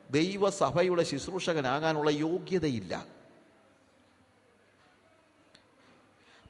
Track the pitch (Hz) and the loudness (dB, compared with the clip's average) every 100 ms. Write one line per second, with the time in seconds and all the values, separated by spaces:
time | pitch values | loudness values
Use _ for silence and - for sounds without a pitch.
0 | - 143 175 196 196 190 139 170 185 170 | -2 0 2 2 0 2 0 2 2 2
1 | 165 139 165 185 180 160 127 143 160 151 | 0 -2 -4 -4 -2 0 0 0 0 2
2 | 151 151 160 180 160 180 151 117 87 98 | 2 2 0 -2 -2 -2 0 -2 -4 -8
3 | - - - - - _ _ _ _ _ | -10 -20 -20 -20 -20 _ _ _ _ _
4 | _ _ _ _ _ _ _ _ _ _ | _ _ _ _ _ _ _ _ _ _
5 | _ _ _ _ _ - _ _ - - | _ _ _ _ _ -20 _ _ -20 -20
6 | _ _ _ - | _ _ _ -20